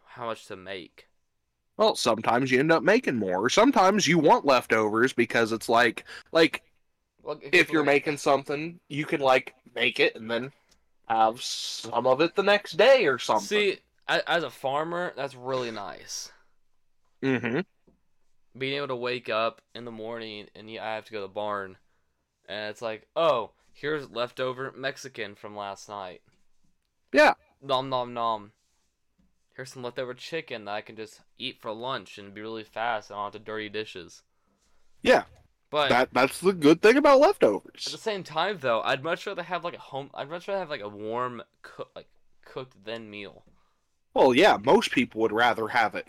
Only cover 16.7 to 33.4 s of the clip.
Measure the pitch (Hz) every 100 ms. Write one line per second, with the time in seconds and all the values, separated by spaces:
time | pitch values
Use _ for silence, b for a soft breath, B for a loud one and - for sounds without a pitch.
16.7 | _ _ _ _ - 135 123 113 131 196
17.7 | _ _ _ _ _ _ _ _ 117 135
18.7 | 139 139 123 123 123 123 110 113 110 _
19.7 | 113 120 113 110 117 110 104 101 - 107
20.7 | 110 110 110 - 110 98 104 104 101 95
21.7 | 92 _ _ _ _ _ _ - 101 107
22.7 | 104 117 107 _ 151 165 127 101 _ _
23.7 | _ 143 151 131 107 120 - 127 127 135
24.7 | 113 135 139 135 127 104 101 104 104 101
25.7 | 98 - 101 92 87 _ _ _ _ _
26.7 | _ _ _ _ 269 302 - _ _ 139
27.7 | 131 135 127 123 120 113 107 101 _ _
28.7 | _ _ _ _ _ _ _ _ - 131
29.7 | 131 123 127 123 123 - 165 - 117 101
30.7 | 104 104 110 107 - _ - 120 - 117
31.7 | 110 123 131 92 - 101 98 110 113 107
32.7 | 113 117 110 - 101 101 101